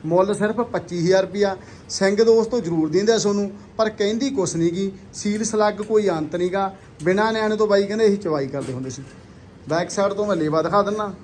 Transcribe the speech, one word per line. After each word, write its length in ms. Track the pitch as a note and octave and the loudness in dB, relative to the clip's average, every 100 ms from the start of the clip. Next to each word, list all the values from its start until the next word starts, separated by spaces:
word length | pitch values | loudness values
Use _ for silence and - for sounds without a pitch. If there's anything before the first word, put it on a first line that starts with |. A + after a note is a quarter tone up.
| D#3 | 2
ਮੁੱਲ 280 | F3 G3 | 2 2
ਸਿਰਫ 220 | G3+ G#3 A3 | 0 -2 -2
ਪੱਚੀ 420 | A#3 F3 E3+ F3 | -4 -6 -6 -2
ਹਜ਼ਾਰ 240 | E3 F#3+ | 2 2
ਰੁਪਇਆ। 340 | F#3 G3 G3 F#3 - - - | 2 0 -2 -2 -12 -20 -12
ਸਿੰਘ 360 | - G3 G3+ | -2 0 4
ਦੋਸਤੋ 360 | A3+ A3+ A3 A#3+ | 6 4 4 -2
ਜ਼ਰੂਰ 280 | E3+ E3 D#3 | 0 0 2
ਦਿੰਦੇ 240 | E3+ G#3 | 2 2
ਆ 60 | A3+ | 2
ਤੁਹਾਨੂੰ, 320 | G#3 G3+ G3+ - - - | 2 0 -4 -8 -14 -2
ਪਰ 120 | A3 | -2
ਕਹਿੰਦੀ 420 | A3 G#3 A3+ C#4 | 0 -2 0 -2
ਕੁਛ 260 | - F3 E3 | -2 -2 0
ਨੀ 140 | E3+ | 0
ਗੀ। 220 | F3 G3 F#3+ - | 0 -6 -6 -16
ਸੀਲ 300 | - G#3 G#3 | -6 -4 -2
ਸਲੱਗ 300 | A3 G#3+ G#3 | -2 0 0
ਕੋਈ 340 | G3+ G#3+ G#3+ G3+ | 0 0 2 2
ਅੰਤ 280 | D#3+ D3+ F3 | -2 -4 -2
ਨੀ 120 | F3+ | -2
ਗਾ। 260 | F#3+ G3 F#3+ - - | -2 -4 -6 -20 -4
ਬਿਨਾਂ 300 | D#3+ F#3+ A3 | 0 2 2
ਨਿਆਣੇ 240 | A3 G#3+ G#3+ | 0 0 0
ਤੋਂ 100 | G#3+ | 4
ਬਾਈ 160 | G3+ | 4
ਕਹਿੰਦੇ 240 | G3 G#3+ A3 | 2 2 2
ਅਸੀਂ 120 | G3+ | 2
ਚਵਾਈ 280 | F3+ D3+ C3+ | 0 -2 -2
ਕਰਦੇ 260 | C#3+ B2+ | -6 -6
ਹੁੰਦੇ 180 | B2+ C3 | -8 -8
ਸੀ। 120 | A#2+ C3 - - - - - - | -10 -16 -20 -20 -20 -20 -18 -4
ਬੈਕ 220 | D#3+ F3 | -2 -2
ਸਾਈਡ 220 | - G3 | 0 0
ਤੋਂ 140 | G3 G#3 | 0 -2
ਮੈਂ 100 | F3+ | 0
ਲੇਵਾ 260 | D3+ D#3+ | 0 0
ਦਿਖਾ 200 | E3 G3+ | 2 2
ਦਿੰਦਾ। 320 | G3+ G#3+ G#3 F#3 | 0 -2 -6 -10